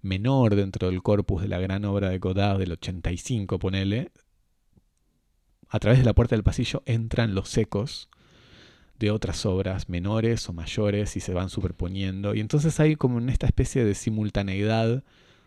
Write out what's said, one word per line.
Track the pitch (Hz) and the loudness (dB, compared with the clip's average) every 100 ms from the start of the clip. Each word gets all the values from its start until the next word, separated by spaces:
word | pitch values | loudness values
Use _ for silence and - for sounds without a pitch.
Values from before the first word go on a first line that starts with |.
menor | 98 95 113 135 117 | -2 -2 2 4 4
dentro | 101 98 - 92 | 4 0 -2 -2
del | 92 | -2
corpus | - 104 98 85 | 2 0 2 -2
de | 98 | -2
la | 90 | -4
gran | 95 98 104 | -2 -2 -2
obra | 101 95 | 0 0
de | 92 | -2
Godard | 95 95 101 98 | -2 0 0 0
del | 92 | -2
ochenta | 82 - 90 - | -6 -8 -6 -4
y | 90 | -4
cinco, | - 123 98 92 | -4 -4 -2 -2
ponele, | 95 95 98 107 170 _ _ _ _ _ _ _ _ _ _ _ _ _ _ _ - | -2 0 0 -2 -4 _ _ _ _ _ _ _ _ _ _ _ _ _ _ _ -6
a | 113 | -2
través | 101 127 | 4 6
de | 117 | 6
la | |
puerta | 104 117 113 | 6 4 2
del | |
pasillo | - - 117 - - | 2 0 -2 -4 -4
entran | 113 113 - 117 | -4 -2 -2 0
los | 95 - - | -2 -2 -2
ecos | 110 101 120 - - _ _ _ - - - _ _ _ | 0 -2 -4 -8 -18 _ _ _ -20 -20 -20 _ _ _
de | 107 | -2
otras | 107 90 82 104 | 0 -2 -2 0
obras | 92 95 95 - | 2 0 -2 -2
menores | 87 92 110 113 113 - | -2 0 0 2 0 -4
o | |
mayores | 85 82 - 104 101 101 - | -8 -6 -2 0 0 -2 -4
y | |
se | - | -4
van | 90 92 | -2 -2
superponiendo. | - 92 87 87 95 95 95 101 107 | -2 -4 -4 -4 -2 -4 -2 -2 -2
Y | |
entonces | 107 151 156 151 | 0 2 2 4
hay | 156 151 | 4 4
como | 127 120 | 2 2
en | 120 | 0
esta | 120 113 | 0 2
especie | - 131 135 110 | 2 2 2 2
de | 98 | 0
simultaneidad | - 107 104 101 98 95 104 113 113 123 - _ _ _ | -2 -2 -2 -2 -2 0 0 2 2 0 -4 _ _ _